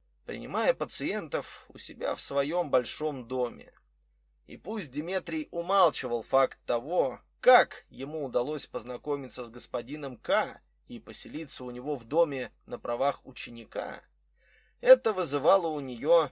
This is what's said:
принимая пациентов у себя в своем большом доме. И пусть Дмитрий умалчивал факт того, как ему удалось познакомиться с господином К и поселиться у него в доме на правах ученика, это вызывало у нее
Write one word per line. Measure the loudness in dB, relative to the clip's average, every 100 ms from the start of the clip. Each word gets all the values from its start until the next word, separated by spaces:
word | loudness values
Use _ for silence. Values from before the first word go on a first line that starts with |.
| _ _ -10
принимая | -10 -6 0 2 2
пациентов | -2 -4 -4 -4 -4 -6 -6 -14 -20
у | -16
себя | -16 -6 -4
в | -4
своем | -2 -2 0 0 2
большом | 2 0 -4 -6 -6 -6
доме. | -2 -2 -6 -20 -20 _ _ _ _ _ _ -20
И | -14
пусть | -10 -8 -8
Дмитрий | -8 -4 -4 -4 -6 -6
умалчивал | -6 0 6 6 4 -2 -4
факт | 2 4 4 0 -2
того, | -2 0 0 0 -2 _ _
как | 8 8 6 -2 -16
ему | -10 -8 -6
удалось | -2 0 0 -4 -8
познакомиться | -10 -8 -8 -4 -6 -6 -10 -10
с |
господином | -12 -8 -6 -6 -8 -10 -8
К | -2 0 0 -8 _ _ -16
и | -14
поселиться | -12 -14 -12 -10 -10 -10
у | -10
него | -8 -6 -6
в | 0
доме | 4 4 2 -8 _ -12
на | -8
правах | -4 0 0 -2 -8
ученика, | -14 -14 -14 -10 -8 -8 -10 -16 _ _ _ _ _ _ _
это | 6 6 6
вызывало | -2 0 2 4 4 4
у | -4
нее | -6 -4 4 4 4